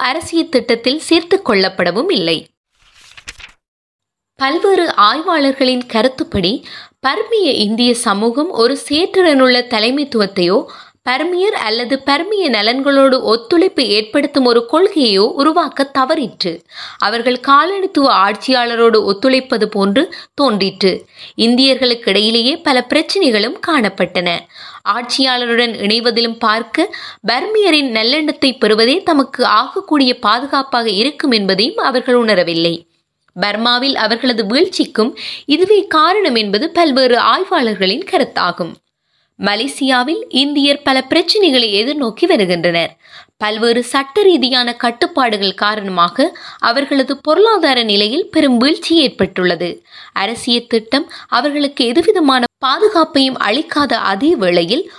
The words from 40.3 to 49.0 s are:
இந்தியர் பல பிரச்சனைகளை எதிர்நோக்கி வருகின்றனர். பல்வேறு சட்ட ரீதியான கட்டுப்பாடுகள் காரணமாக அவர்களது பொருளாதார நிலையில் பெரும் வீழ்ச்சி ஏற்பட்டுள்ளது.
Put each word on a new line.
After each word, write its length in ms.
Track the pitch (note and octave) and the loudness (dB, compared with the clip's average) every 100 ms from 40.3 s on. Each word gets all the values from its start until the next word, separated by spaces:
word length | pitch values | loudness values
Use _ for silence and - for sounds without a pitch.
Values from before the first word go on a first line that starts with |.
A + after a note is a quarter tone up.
இந்தியர் 500 | B3 C#4+ D4 C#4 C#4+ | -2 0 0 0 0
பல 160 | - C4 | 0 -2
பிரச்சனைகளை 680 | C4 D#4 E4+ A4 F#4 C4 A3+ | 0 0 2 2 2 2 0
எதிர்நோக்கி 540 | G3+ A3+ D4+ A#3+ G#3+ F4+ | 0 -2 -2 -4 -2 0
வருகின்றனர். 640 | D#4 F#3 F3 E3 E3+ E3 - _ - - - | 2 2 0 0 0 -2 -6 _ -20 -20 -8
பல்வேறு 440 | G#3+ G#3+ A#3 A#3 | -6 -2 0 0
சட்ட 400 | A#3+ C#4 C#4 - | 0 -2 -2 2
ரீதியான 460 | G4 E4+ B3 B3+ A#3+ A#3+ | 4 4 2 0 -2 -2
கட்டுப்பாடுகள் 800 | A#3+ A#3 F4 D#4+ B3 G#3+ G3 | -4 -2 -2 0 0 0 -2
காரணமாக 720 | F#3 G#3 G#3+ G3 F3+ F3 - D#4 - - - | -2 -2 -2 -4 0 0 2 -2 -4 -20 -6
அவர்களது 540 | A3+ A#3+ C#4 C#4 C4+ C#4 | -2 -2 0 0 0 -2
பொருளாதார 600 | - D#4 A4 G#4+ D#4 B3+ | 0 4 4 4 2 0
நிலையில் 420 | A3+ G3+ G#3 C#4 G#4 | 0 0 0 -2 -2
பெரும் 300 | D#4+ D4 A#3+ | 0 2 4
வீழ்ச்சி 360 | C4 E4 - | 2 0 0
ஏற்பட்டுள்ளது. 720 | E4 | 2